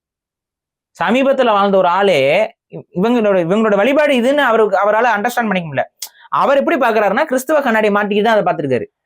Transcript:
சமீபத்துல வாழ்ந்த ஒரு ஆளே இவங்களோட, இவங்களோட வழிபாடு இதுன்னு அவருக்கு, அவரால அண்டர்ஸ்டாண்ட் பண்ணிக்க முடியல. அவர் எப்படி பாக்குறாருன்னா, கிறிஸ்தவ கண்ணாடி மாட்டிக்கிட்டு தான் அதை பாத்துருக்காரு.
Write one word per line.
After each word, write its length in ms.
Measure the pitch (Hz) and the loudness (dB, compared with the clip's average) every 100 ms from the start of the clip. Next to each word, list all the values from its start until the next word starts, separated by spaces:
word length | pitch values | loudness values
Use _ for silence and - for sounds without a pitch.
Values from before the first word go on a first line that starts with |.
| _ _ _ _ _ _ _ _ _ - | _ _ _ _ _ _ _ _ _ -6
சமீபத்துல 560 | 175 254 277 269 240 | -2 0 0 0 2
வாழ்ந்த 240 | 202 202 190 | 2 2 2
ஒரு 100 | 180 | 2
ஆளே 320 | 185 202 151 135 180 220 - _ 160 - | 0 0 2 2 2 -2 -6 _ -20 -10
இவங்களோட, 420 | 170 226 247 208 190 | -4 0 0 2 0
இவங்களோட 360 | 165 214 220 196 | 0 0 0 2
வழிபாடு 360 | 254 285 294 | 2 2 2
இதுன்னு 280 | 254 240 285 | 0 0 0
அவருக்கு, 340 | 254 226 208 190 | 2 2 0 0
அவரால 280 | 202 214 240 | 0 2 0
அண்டர்ஸ்டாண்ட் 400 | 202 233 247 220 | 0 -2 -4 -4
பண்ணிக்க 180 | 185 160 | -4 -4
முடியல. 160 | 131 - _ - _ - | -6 -6 _ -20 _ -6
அவர் 260 | 143 208 277 | -2 0 0
எப்படி 160 | 302 302 | 0 0
பாக்குறாருன்னா, 480 | 240 220 202 226 | 0 0 0 0
கிறிஸ்தவ 360 | 320 254 285 302 | -2 -4 -2 -2
கண்ணாடி 280 | 262 220 214 | 0 0 0
மாட்டிக்கிட்டு 400 | 202 202 208 226 | 0 -2 0 0
தான் 80 | 214 | 2
அதை 80 | |
பாத்துருக்காரு. 420 | 180 160 143 120 - _ | 0 -2 -4 -4 -6 _